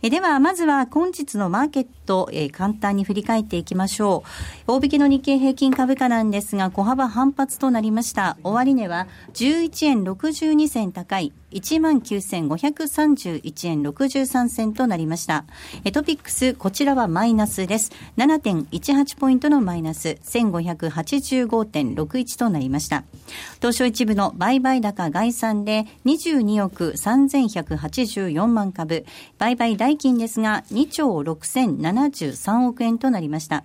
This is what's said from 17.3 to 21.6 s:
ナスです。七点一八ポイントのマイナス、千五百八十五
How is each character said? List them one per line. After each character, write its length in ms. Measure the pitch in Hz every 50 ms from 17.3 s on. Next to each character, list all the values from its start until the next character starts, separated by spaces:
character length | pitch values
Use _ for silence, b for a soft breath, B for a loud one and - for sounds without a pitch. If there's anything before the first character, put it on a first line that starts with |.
| 226
ナ 140 | 214 208
ス 180 | 208 - - 190
で 140 | 180 202 220
す。 120 | - - B B B B B
七 240 | - 240 285 320 302
点 280 | - 214 185 160 143 -
一 220 | - 170 - - 285
八 220 | 277 285 277 -
ポ 140 | - 285 262
イ 40 | 262
ン 40 | 247
ト 100 | 254 294
の 120 | 294 277
マ 160 | 226 185 175
イ 40 | 170
ナ 140 | 160 160 160
ス、 220 | 156 - 165 151 -
千 300 | - - - 233 240 208
五 100 | 175 170
百 280 | 165 180 175 165 - 160
八 300 | 156 170 160 - - 285
十 260 | 269 - 262 254 247
五 180 | 226 233 226